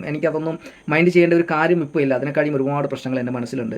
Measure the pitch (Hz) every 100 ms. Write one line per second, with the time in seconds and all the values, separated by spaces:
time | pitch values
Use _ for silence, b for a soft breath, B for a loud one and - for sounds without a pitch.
0 | 151 151 160 156 160 160 B B - 156
1 | 175 175 170 170 170 156 165 175 143 165
2 | 139 127 139 151 147 143 135 143 139 131
3 | 127 131 123 123 120 131 113